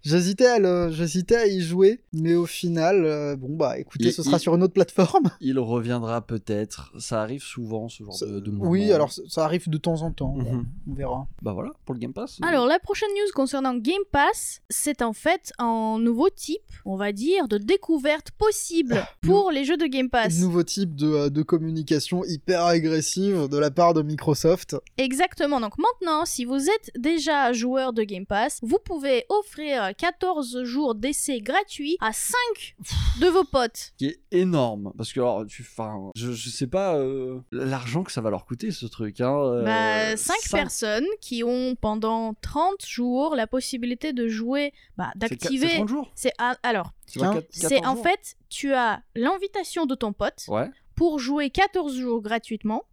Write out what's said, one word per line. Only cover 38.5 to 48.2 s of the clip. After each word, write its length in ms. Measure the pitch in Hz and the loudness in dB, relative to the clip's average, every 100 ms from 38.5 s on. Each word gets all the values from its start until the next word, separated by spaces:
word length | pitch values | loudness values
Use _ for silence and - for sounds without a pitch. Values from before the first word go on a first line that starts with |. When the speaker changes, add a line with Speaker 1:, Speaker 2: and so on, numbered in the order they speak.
| 120 220 | -8 -6
Speaker 2:
ce 160 | 170 117 | -8 -10
truc, 340 | - 107 - | -8 -8 -2
hein, 140 | 123 143 | 0 2
euh, 260 | 135 120 | 0 0
Speaker 3:
Bah, 520 | 208 220 220 214 220 220 | 0 2 0 0 -2 -2
cinq 200 | - 403 | -2 -2
Speaker 2:
cinq. 160 | - 302 | 0 -2
Speaker 3:
personnes 480 | 277 - 220 214 320 427 | -2 -4 -2 -2 -2 -6
qui 220 | - 240 | -6 -4
ont 300 | 233 247 254 254 | -2 -2 -2 -2
pendant 540 | 220 214 220 226 226 220 | -4 -2 -2 -2 -4 -6
trente 440 | - 285 349 392 - | -6 0 0 0 -8
jours 480 | - 247 247 302 285 | -4 -2 0 0 0
la 100 | 220 | -2
possibilité 640 | 262 - 262 240 247 311 | -2 -4 -6 -4 -4 -4
de 160 | 247 233 | -2 -2
jouer, 440 | 220 233 277 285 _ _ - | -2 -2 -2 -2 _ _ -8
bah, 140 | 180 | -8
Speaker 2:
C'est 40 | 196 | -4
qua-, 80 | 226 | -6
Speaker 3:
d'activer. 400 | - 254 262 320 | -4 -2 0 0
Speaker 2:
c'est 60 | 330 | 0
trente 120 | 208 | 0
jours ? 220 | 277 262 | -4 -6
Speaker 3:
C'est 180 | - 254 - | -4 -4 -2
un, 180 | 240 254 | -4 -2
alors. 300 | 247 214 170 - - | -2 -2 -4 -14 -14
Speaker 2:
Tu 80 | 127 | -2
vois, 100 | 175 | -2
Speaker 1:
Hein ? 60 | |
Speaker 2:
quat-, 120 | 202 156 | -2 -6
Speaker 3:
C'est 180 | 165 165 | -4 2
Speaker 2:
quatorze 180 | 262 247 | 2 2
Speaker 3:
en 60 | 240 | 0
Speaker 2:
jours. 60 | |
Speaker 3:
fait, 320 | 240 403 | 0 0